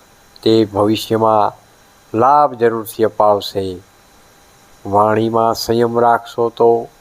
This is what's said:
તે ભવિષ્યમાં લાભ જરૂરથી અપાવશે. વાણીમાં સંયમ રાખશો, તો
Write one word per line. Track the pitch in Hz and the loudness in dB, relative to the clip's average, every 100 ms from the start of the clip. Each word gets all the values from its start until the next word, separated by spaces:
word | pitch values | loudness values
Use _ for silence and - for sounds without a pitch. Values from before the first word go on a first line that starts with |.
| _ _ _ _ | _ _ _ _
તે | 113 110 104 | 0 2 2
ભવિષ્યમાં | 98 104 110 - 110 110 107 101 - _ _ _ _ _ 110 | 0 0 -2 -2 -2 2 2 0 -4 _ _ _ _ _ 0
લાભ | 127 147 147 | 2 2 2
જરૂરથી | 123 117 113 107 - | 0 -2 -2 -6 -4
અપાવશે. | 107 - 107 101 - 101 95 90 - _ _ _ _ _ _ _ _ - 101 | -2 0 0 0 -2 -8 -8 -10 -18 _ _ _ _ _ _ _ _ -18 -4
વાણીમાં | 101 107 107 113 113 113 | 0 2 0 0 0 0
સંયમ | 110 - 117 117 117 | -2 -2 0 0 2
રાખશો, | 120 117 - - 117 | 2 2 -2 -4 -4
તો | - 117 117 120 - | 2 2 2 -2 -16